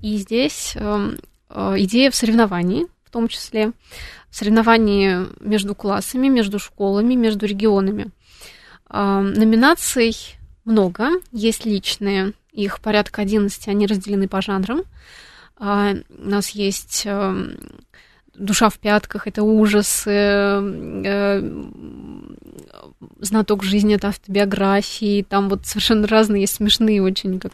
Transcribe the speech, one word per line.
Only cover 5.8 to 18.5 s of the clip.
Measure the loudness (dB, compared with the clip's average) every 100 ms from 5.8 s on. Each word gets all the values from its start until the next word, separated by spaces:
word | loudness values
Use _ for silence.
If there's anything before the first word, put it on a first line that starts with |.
| -2 -2 -4 0 2
между | 4 2 -2
школами, | -8 -4 0 2 2
между | 2 2 0
регионами. | -4 0 2 2 2 -2 -8 -12 _ -20 -20 -20 -20 -20 _
А, | -2 0 2
номинаций | 0 2 4 6 4 2 0 0 0 -2 -12 -20 -20 -12
много, | 0 2 2 0 0 -2 -4
есть | -2 -2 -2 -2
личные, | -2 -4 -4 -2 -2 -2 -6 _
их | -6 -6 -4
порядка | -2 0 0 -4
одиннадцати, | 0 0 0 -4 -4
они | 0 0
разделены | 0 -2 -2 -2
по | -2
жанрам. | -2 -2 -2 -4 -6 -14 -20 -20 -20 -20 -20 -10
А, | -2 0 0 -2 -8
у | -12 -4
нас | -2 -2
есть, | -4 -4 -4 -8 -8
эм, | -4 -2 -2 -4 -6 -10 -18 -20 _ -20 _ _ _
"Душа | -10 -2